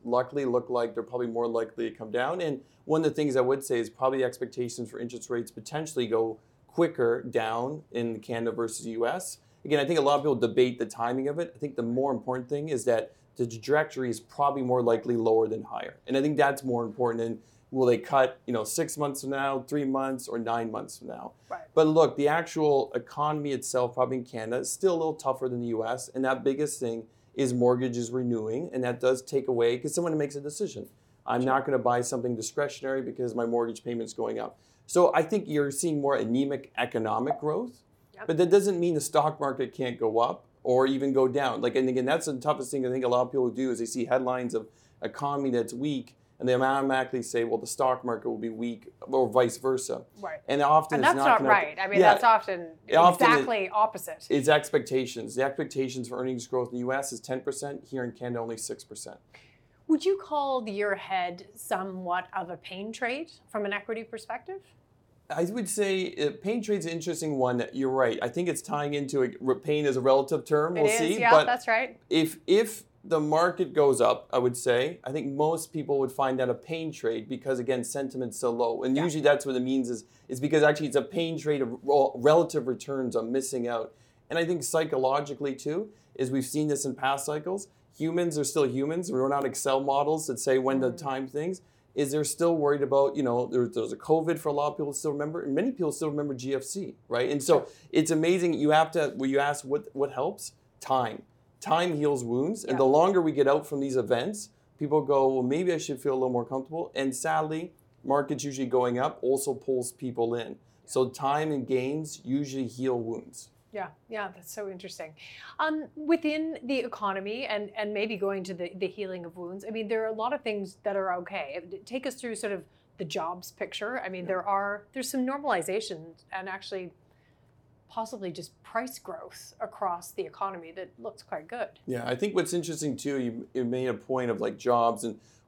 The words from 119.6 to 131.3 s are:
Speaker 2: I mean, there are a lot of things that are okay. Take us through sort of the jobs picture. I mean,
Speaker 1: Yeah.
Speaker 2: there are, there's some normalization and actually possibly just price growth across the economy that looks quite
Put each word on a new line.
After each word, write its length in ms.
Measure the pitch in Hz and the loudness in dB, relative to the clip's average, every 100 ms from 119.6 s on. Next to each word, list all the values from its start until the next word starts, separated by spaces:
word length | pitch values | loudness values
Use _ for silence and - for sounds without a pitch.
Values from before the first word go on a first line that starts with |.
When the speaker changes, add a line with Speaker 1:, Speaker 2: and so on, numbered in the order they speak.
| 220 | -8
Speaker 2:
I 40 | |
mean, 160 | 220 208 | -8 -2
there 120 | 226 | -2
are 40 | 220 | -2
a 120 | 220 | -2
lot 80 | 233 | -4
of 80 | 294 | -2
things 360 | 226 208 190 - | -4 -4 -6 -6
that 120 | 208 196 | -4 -2
are 180 | 190 180 | -2 -4
okay. 400 | 180 196 143 160 170 196 - | -6 -8 -8 -10 -12 -16 -10
Take 220 | 254 262 | -6 -6
us 80 | 247 | -8
through 200 | 240 214 | -8 -6
sort 180 | 214 | -6
of 100 | 190 - _ _ - | -6 -8 _ _ -12
the 60 | 170 | -6
jobs 460 | 170 160 180 - | -4 -6 -8 -12
picture. 480 | - 175 - 214 254 | -4 -4 -2 -2 -2
I 80 | 190 | -4
mean, 120 | 185 | -6
Speaker 1:
Yeah. 40 | 175 | -2
Speaker 2:
there 180 | 185 190 | 0 4
are, 360 | 196 202 208 208 | 2 2 -2 -6
there's 160 | 269 254 | -6 -2
some 180 | 262 254 | 0 0
normalization 720 | 285 285 190 165 202 220 165 165 160 _ | 0 2 0 2 -2 -4 -10 -12 -20 _
and 160 | 190 190 | -10 -8
actually 440 | 190 - 190 180 - _ _ _ _ _ _ _ _ _ | -10 -8 -10 -10 -16 _ _ _ _ _ _ _ _ _
possibly 420 | - 226 226 185 | -10 -8 -8 -10
just 200 | 160 160 _ | -10 -16 _
price 360 | - 226 254 - | -6 -6 -6 -10
growth 540 | - 165 - - - _ | -14 -14 -14 -18 -20 _
across 520 | 214 - 196 175 - | -12 -6 -4 -4 -8
the 120 | - | -10
economy 480 | 165 - 196 185 165 | -10 -6 -8 -8 -14
that 180 | 170 180 - | -14 -14 -12
looks 240 | 117 - | -14 -14
quite 240 | - | -10